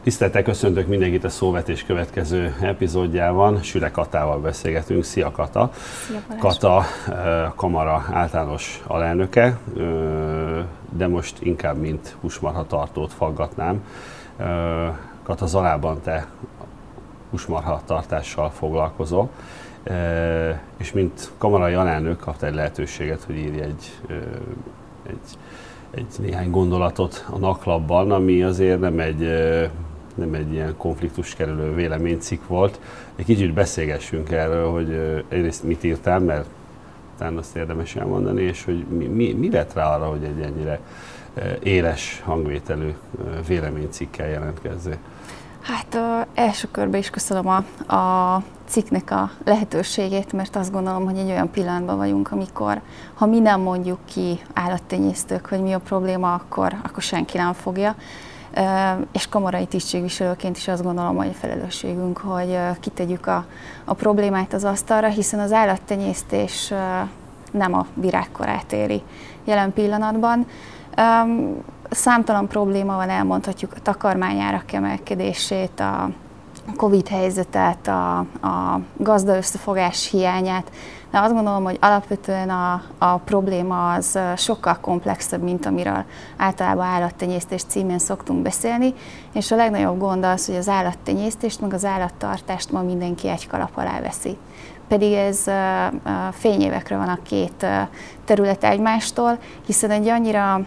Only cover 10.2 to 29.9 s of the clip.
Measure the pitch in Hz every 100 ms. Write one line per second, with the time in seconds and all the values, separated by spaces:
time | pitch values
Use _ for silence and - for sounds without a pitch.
10.2 | 78 78 80 80 85 - - 85 92 87
11.2 | 85 - 87 82 78 71 78 76 - -
12.2 | 90 - 90 82 73 76 73 - 76 -
13.2 | 80 76 76 - 80 101 101 - - -
14.2 | - - - 87 85 82 82 78 - -
15.2 | - - 92 95 90 76 73 76 - 80
16.2 | 76 - - - - - - - - -
17.2 | - 90 - 82 76 76 - 80 78 78
18.2 | 73 - 76 - 80 80 78 - 78 87
19.2 | 117 - - - - - - 92 87 82
20.2 | 85 82 82 78 - - - 98 92 -
21.2 | - - 107 101 87 87 90 80 80 85
22.2 | - 73 73 76 76 - 71 - 73 76
23.2 | - 78 76 76 76 76 - - - 82
24.2 | - - - - - - - - - -
25.2 | - - - - - - - - - -
26.2 | 101 90 90 90 90 90 90 - 90 -
27.2 | - - 95 90 - 85 78 87 98 98
28.2 | 92 90 92 92 95 90 90 82 80 78
29.2 | 82 80 80 82 82 78 82